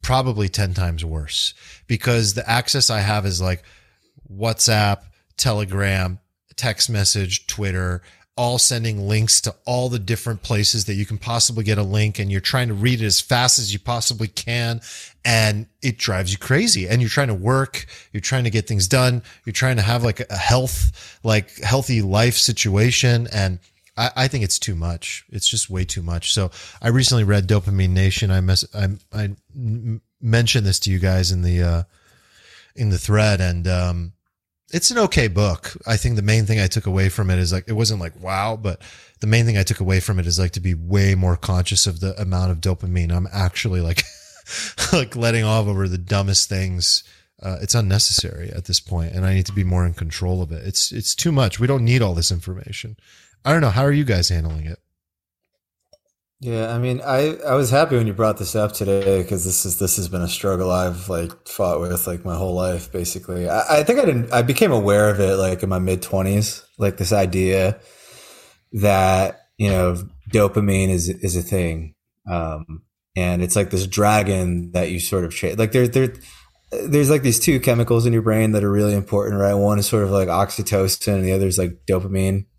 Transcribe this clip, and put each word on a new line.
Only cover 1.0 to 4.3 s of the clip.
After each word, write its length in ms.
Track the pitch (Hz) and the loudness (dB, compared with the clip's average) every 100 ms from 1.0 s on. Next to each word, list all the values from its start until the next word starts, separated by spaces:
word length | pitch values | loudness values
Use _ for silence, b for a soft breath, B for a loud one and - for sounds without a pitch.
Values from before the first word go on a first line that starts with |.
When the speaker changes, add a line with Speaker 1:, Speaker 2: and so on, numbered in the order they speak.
Speaker 1:
worse 500 | 82 78 76 - - - B B _ | -6 -6 -6 -4 -4 -6 B B _
because 480 | 117 - 120 107 | -2 0 2 0
the 160 | 98 - | -2 -2
access 400 | 117 120 139 - | -2 0 0 0
I 80 | 110 | 0
have 280 | 98 104 98 | 0 0 0
is, 140 | 87 | -2
like, 220 | 92 90 - b b b b b | -2 -4 -6 b b b b b
WhatsApp, 760 | - | -20